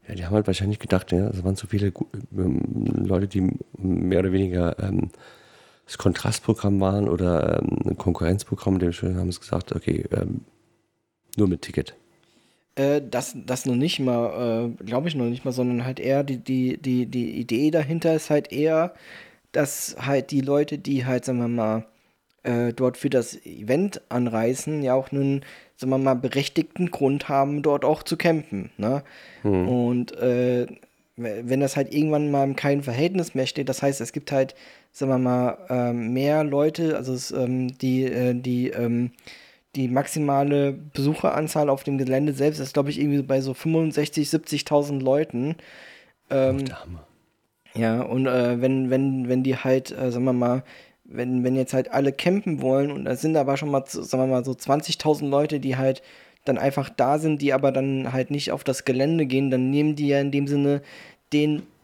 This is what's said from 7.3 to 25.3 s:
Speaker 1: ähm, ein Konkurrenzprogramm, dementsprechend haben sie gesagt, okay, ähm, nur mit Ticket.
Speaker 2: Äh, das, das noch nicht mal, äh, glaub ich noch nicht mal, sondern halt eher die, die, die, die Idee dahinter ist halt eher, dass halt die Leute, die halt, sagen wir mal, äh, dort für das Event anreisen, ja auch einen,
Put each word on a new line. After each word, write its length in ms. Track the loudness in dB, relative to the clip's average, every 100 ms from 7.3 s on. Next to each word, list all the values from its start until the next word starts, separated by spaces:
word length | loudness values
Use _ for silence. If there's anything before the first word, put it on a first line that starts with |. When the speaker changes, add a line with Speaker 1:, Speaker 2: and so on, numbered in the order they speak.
| 2 2 0
Speaker 1:
ähm, 300 | 0 -2 -2
ein 80 | 0
Konkurrenzprogramm, 800 | 0 0 2 0 -2 -4 0 2
dementsprechend 400 | 0 0 -2 -2
haben 120 | -2
sie 100 | -6
gesagt, 320 | -4 -4 -4
okay, 320 | -4 -2 -2 -2
ähm, 280 | -2 -2 -6 -10 _ _ _ _ _ _ _ _ 2
nur 100 | 2
mit 160 | 2
Ticket. 320 | -2 -4 -4 -12 _ _ _ _ _ _ _
Speaker 2:
Äh, 260 | -2 2 2 0
das, 280 | -6 -6 -10 -6
das 200 | -4 0
noch 100 | 0
nicht 240 | 0 0
mal, 720 | 0 0 0 -2 -2 0 -2 -6
äh, 40 |
glaub 220 | -4 -2 -2
ich 80 |
noch 120 | -2 -2
nicht 180 | -2
mal, 80 | -6
sondern 320 | -2 0 0
halt 160 | -4 -4
eher 240 | 0 0
die, 140 | 0 -6
die, 380 | -2 0 0 -2
die, 280 | -2 0 0
die 320 | -4 -4 -6
Idee 320 | -2 2 2
dahinter 440 | 2 0 0 2
ist 160 | 0 2
halt 220 | 0 0
eher, 420 | 0 2 2 0 -4 -20 -20 -20 _ _
dass 440 | -2 -2 -2 -10 -8
halt 300 | -2 0 0
die 100 | -2
Leute, 380 | 2 2 0 -4
die 280 | -2 -2 0
halt, 180 | -2
sagen 140 | 0 -2
wir 100 | 0
mal, 380 | 0 0 0 -4 _ _ _ _ _
äh, 300 | -2 0 0
dort 240 | 0 0 0
für 140 | 0
das 340 | 0 -2 -10 -16
Event 560 | -14 -2 0 0 -4 _
anreisen, 720 | -2 0 0 0 -2 -4 -2
ja 120 | 0
auch 180 | 0 0
einen, 320 | -2 0